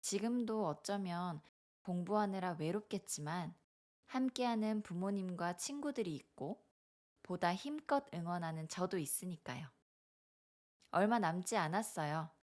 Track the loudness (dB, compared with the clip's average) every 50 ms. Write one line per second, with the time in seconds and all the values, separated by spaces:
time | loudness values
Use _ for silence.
0 | -2 0 0 0 2 2 2 2 0 2 2 2 2 2 0 -2 -2 -2 0 0
1 | 0 0 0 -2 -2 -2 -4 -6 -8 -14 _ _ _ _ _ _ _ -2 0 0
2 | 2 4 4 4 4 4 2 0 0 0 0 0 0 2 2 0 -2 -2 -4 -4
3 | -2 -4 -6 -4 -2 -2 -2 -2 -2 -4 -6 _ _ _ _ _ _ _ _ _
4 | _ -4 -2 0 0 2 2 2 2 2 2 2 2 2 2 0 0 -2 -2 -2
5 | 0 0 0 0 -2 -2 -2 -2 -2 -2 -2 -2 -4 -6 -4 -4 -4 -4 -2 -2
6 | -2 -2 -2 -6 -8 _ _ -8 -6 -6 -6 -8 -12 _ _ _ _ _ _ _
7 | _ _ _ _ _ -6 -2 2 2 2 2 2 -2 -6 -6 -6 0 2 2 2
8 | 2 0 -6 -4 -2 -2 -2 -2 -2 -2 -4 -4 -6 -6 -2 0 0 0 2 0
9 | 0 0 0 -2 -2 -4 -8 -8 _ -6 -6 -6 -6 -10 _ _ _ _ _ _
10 | _ _ _ _ _ _ _ _ _ _ _ _ _ _ _ _ -14 -2 2 4
11 | 4 6 6 4 4 2 2 0 -2 0 0 2 2 2 2 0 0 -2 -2 -2
12 | -2 0 0 -2 -4 -6 -10 _ _